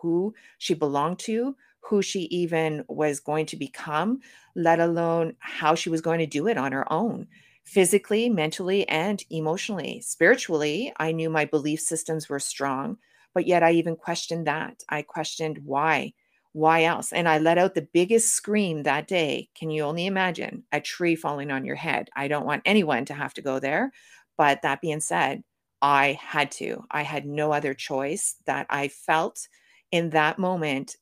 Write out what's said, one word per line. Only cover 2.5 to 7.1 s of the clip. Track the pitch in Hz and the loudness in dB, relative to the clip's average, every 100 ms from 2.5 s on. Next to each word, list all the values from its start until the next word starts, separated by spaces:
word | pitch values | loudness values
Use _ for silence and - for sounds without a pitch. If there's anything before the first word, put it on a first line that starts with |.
| 165 160 151 - | 0 0 -2 -6
was | 151 151 143 | -2 0 -2
going | - 151 156 | -4 -2 -4
to | - | -6
become, | 139 - - 151 190 262 - - _ | -10 -10 -4 -2 0 -2 -6 -20 _
let | 180 165 165 | 0 4 4
alone | 170 170 165 170 165 - | 4 2 0 0 -2 -6
how | - - 156 | -12 -2 2
she | 160 180 | 2 0
was | 160 | -2
going | 160 165 | 0 0
to | 160 | 0
do | 147 190 | 0 0
it | 202 | 0
on | 135 | -2
her | 135 - | -2 -2
own, | 160 226 | 0 -2